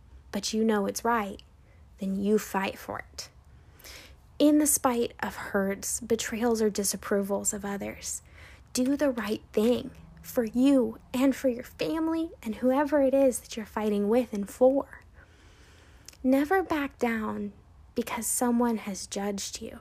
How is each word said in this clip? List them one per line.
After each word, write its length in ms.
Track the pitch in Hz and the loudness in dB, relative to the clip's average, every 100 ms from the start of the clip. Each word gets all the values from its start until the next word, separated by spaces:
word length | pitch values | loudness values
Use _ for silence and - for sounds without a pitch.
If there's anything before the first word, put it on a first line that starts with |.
| - - - | -18 -20 -10
But 220 | 208 - | -6 -4
you 100 | 220 | 0
know 220 | 220 208 196 | 2 2 0
it's 180 | 202 | -2
right. 380 | 233 240 202 - - - - - - - | 0 0 -2 -8 -18 -20 -20 -20 -20 -8
Then 180 | 196 190 | -4 -2
you 220 | 202 214 | 2 2
fight 400 | - 190 196 - | 0 -4 -4 -6
for 220 | - 101 | -10 -10
it. 300 | - - - - - - - - - - - - - - | -10 -14 -16 -18 -20 -20 -20 -20 -20 -20 -20 -20 -12 2
In 220 | 294 302 | 6 6
the 80 | 294 | 4
spite 460 | - 269 240 233 - | 2 2 2 -2 -4
of 160 | 214 - | -8 -8
hurts, 640 | - 202 196 196 - - | -4 -2 0 -2 -6 -8
betrayals, 640 | 214 226 - 214 240 226 | -2 -2 -2 -2 0 2
or 80 | 220 | 0
disapprovals 840 | 202 196 196 - 202 196 202 202 208 | 0 -4 -4 -2 0 0 -2 -4 -6
of 100 | 202 | -6
others, 560 | 202 208 - - - - - - - - | -8 -8 -10 -10 -10 -12 -20 -20 -20 -6
do 240 | - 254 285 | -2 0 2
the 140 | 285 | 2
right 320 | 233 208 214 - | 0 -4 -6 -4
thing 380 | - 220 233 - - - - | 0 2 2 -2 -14 -20 -20
for 220 | - - | -6 -2
you 560 | 220 240 269 269 220 220 - | 0 2 6 6 4 -2 -6
and 200 | 254 269 | 0 2
for 140 | 254 269 | 2 0
your 160 | 240 | -2
family 680 | - - - 311 320 330 330 427 | -6 -6 -2 0 0 0 -4 -6
and 120 | 226 208 | -8 0
whoever 460 | 254 262 294 294 | 2 2 4 4
it 120 | 269 | 4
is 260 | 269 269 233 | 6 4 2
that 160 | - - | -6 -10
you're 100 | 208 | -8
fighting 440 | - 214 202 202 | -4 0 0 2
with 240 | 233 240 | 2 2
and 160 | 208 196 | -4 -6
for. 560 | - 254 277 - - - - - - - - - - - - - - | 4 4 4 -2 -10 -20 -20 -20 -20 -20 -20 -20 -20 -20 -20 -20 -4
Never 400 | 254 269 294 381 | 2 2 2 0
back 380 | 339 311 277 - | 0 -2 -4 -4
down 540 | 240 226 214 214 208 - - - - - | -2 -2 -4 -6 -8 -12 -20 -20 -10 -6
because 320 | 233 240 220 | -6 -6 -4
someone 480 | - 247 240 240 226 | 0 2 2 2 0
has 320 | 208 190 - | -4 -10 -8
judged 540 | 202 202 196 - - | -6 -4 -4 -8 -10
you, 180 | 220 - | -12 -16